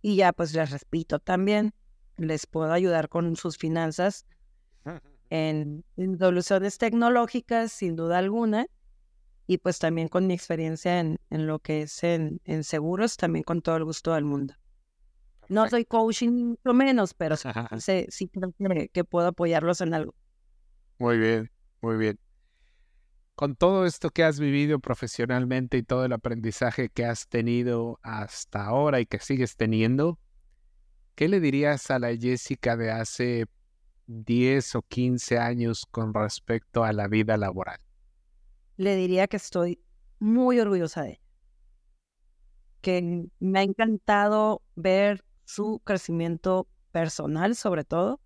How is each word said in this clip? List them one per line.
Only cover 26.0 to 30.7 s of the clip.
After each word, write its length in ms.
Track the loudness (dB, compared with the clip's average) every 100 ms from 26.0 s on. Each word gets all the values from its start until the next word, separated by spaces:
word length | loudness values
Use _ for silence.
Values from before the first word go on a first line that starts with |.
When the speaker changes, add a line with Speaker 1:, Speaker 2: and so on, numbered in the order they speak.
Speaker 2:
el 80 | 0
aprendizaje 800 | -2 -4 -4 -4 -2 -2 -2 -4
que 160 | -2 -4
has 240 | -4 -4
tenido 680 | -2 0 0 0 -2 -4 -8
hasta 600 | -10 -10 -10 -12 -10 -8 -2
ahora 340 | 0 2 2
y 60 | 0
que 140 | -6
sigues 360 | -4 -2 -2 0
teniendo, 640 | 0 2 2 2 0 -2 _ _ _ _ _